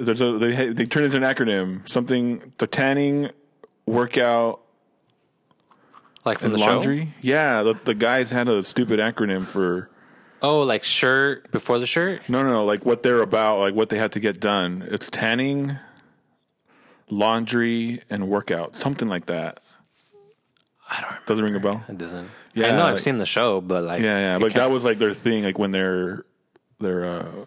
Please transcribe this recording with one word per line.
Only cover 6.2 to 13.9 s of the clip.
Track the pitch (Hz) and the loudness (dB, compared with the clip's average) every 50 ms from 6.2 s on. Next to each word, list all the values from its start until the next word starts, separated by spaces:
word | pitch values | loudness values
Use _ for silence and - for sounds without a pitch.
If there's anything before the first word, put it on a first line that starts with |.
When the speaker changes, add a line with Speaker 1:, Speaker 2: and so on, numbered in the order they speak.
| - | -4
Speaker 2:
Like | 120 107 - | -4 -4 -2
from | - | -2
Speaker 1:
and | 117 107 | 0 0
Speaker 2:
the | 107 104 | 2 2
show? | 110 117 | 4 2
Speaker 1:
laundry. | 117 - - 139 147 160 156 151 - | 2 2 0 0 -2 -4 -6 -10 -6
Yeah, | - 127 131 151 156 147 123 110 104 | -2 0 2 2 2 2 2 2 2
the, | 110 113 | 2 0
the | 107 - - 113 | 0 0 -2 0
guys | 104 113 117 123 131 127 110 | 2 2 2 2 2 0 0
had | 123 123 120 123 | -2 -2 0 2
a | 113 101 92 | 2 0 0
stupid | - - - 123 110 113 107 | -2 -2 -2 0 2 2 2
acronym | 107 113 - - 113 101 95 95 92 | 2 0 0 -2 -2 -2 -2 -2 -4
for | 92 - 98 95 90 87 90 92 - _ _ - _ - - _ _ _ _ - | -4 -2 -2 0 0 0 -2 -6 -10 _ _ -20 _ -20 -20 _ _ _ _ 0
Speaker 2:
Oh, | 143 151 151 143 | 2 2 4 4
like | 131 117 104 - | 2 2 0 0
shirt | - - - - 127 131 135 139 139 135 - - - - | 0 0 2 4 4 4 4 4 2 0 -2 -6 -6 -4
before | 110 - - 123 120 | -4 0 0 0 0
the | 123 | 0
shirt? | 120 - 165 170 190 190 - - | 0 0 0 0 0 -2 -6 -4
Speaker 1:
No, | - 123 127 135 | -2 0 0 2
no, | 135 | 2
no. | 123 110 107 | 2 2 2
Like | 104 104 104 - | 2 0 2 2
what | 123 120 117 - | 2 0 2 4
they're | 131 123 120 | 4 4 4
about, | 110 98 110 110 110 107 107 98 | 4 4 2 2 4 4 4 4
like | 98 101 98 | 2 2 2
what | 110 110 107 | 2 0 2